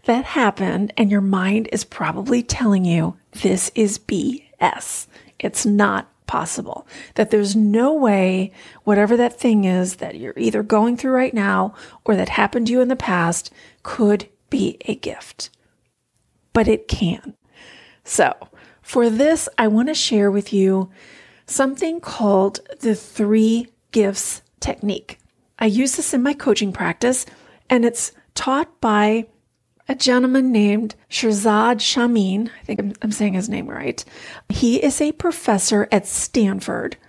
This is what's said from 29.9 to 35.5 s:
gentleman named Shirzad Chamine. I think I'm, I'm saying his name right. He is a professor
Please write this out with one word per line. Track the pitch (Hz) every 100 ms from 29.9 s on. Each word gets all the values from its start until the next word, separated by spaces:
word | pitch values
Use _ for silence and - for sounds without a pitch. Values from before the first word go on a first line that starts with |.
gentleman | 254 254 247 254 262 262
named | 226 208 208 220 - _
Shirzad | - 226 208 220 208 226 247
Chamine. | - - 240 233 190 190 247 -
I |
think | - 208
I'm, | 202 -
I'm | 214
saying | 208 208
his | 185 214
name | - -
right. | - - - - - - - _
He | - 240 247
is | 285 -
a | 302
professor | 302 349 320 -